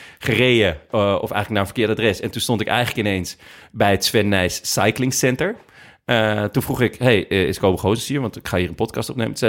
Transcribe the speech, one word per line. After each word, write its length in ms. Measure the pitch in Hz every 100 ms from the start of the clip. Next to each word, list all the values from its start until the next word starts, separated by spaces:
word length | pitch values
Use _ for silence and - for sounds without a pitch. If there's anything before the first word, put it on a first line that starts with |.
| - -
gereden, 500 | - 110 127 117 98 76 -
eh, 240 | 113 101
of 160 | 98 110
eigenlijk 180 | 98 101
naar 120 | 107
een 60 | 95
verkeerd 240 | - 107
adres. 300 | 110 110 92
En 100 | -
toen 100 | 110
stond 200 | - 110
ik 60 | -
eigenlijk 400 | 110 120 - 104
ineens 280 | 92 87 - - - -
bij 180 | 113 104
het 140 | 95
Sven 240 | - 117 101
Nys 440 | 98 90 - -
Cycling 420 | - 107 113 131
Center. 400 | - 131 127 180 240 _ - - _
Eh, 400 | - 117 107 107
toen 180 | 104 135
vroeg 180 | - 123
ik, 140 | 120
"Hey, 340 | - 123 101 -
eh, 140 | 95 80
is 100 | -
Kobe 200 | 98 90
Gozens 300 | 95 117 -
hier? 120 | 143
Want 160 | 117 -
ik 120 | -
ga 80 | 92
hier 120 | 90
een 60 |
podcast 340 | 82 113 - 113
opnemen." 220 | 127 113
Toen 40 | 104